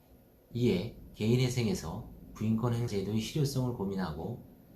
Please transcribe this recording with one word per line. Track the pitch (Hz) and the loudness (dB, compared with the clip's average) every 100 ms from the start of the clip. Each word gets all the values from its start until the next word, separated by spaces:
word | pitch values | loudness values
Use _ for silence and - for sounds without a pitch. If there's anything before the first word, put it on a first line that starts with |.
| - - - - _ 117 | -20 -20 -20 -20 _ 2
이에 | 120 90 113 - - | 4 4 0 -8 -16
개인회생에서 | - 107 127 127 123 110 90 82 101 - - - | -2 2 4 4 2 2 0 -2 -8 -10 -14 -18
부인권 | - 107 113 120 | -4 0 2 2
행제도의 | 117 120 101 95 110 | 0 0 -2 0 -2
실효성을 | 110 160 135 127 123 117 | 0 0 0 2 -2 -2
고민하고 | 98 95 90 78 90 123 - - - | -2 -2 -2 -4 -6 -8 -12 -20 -20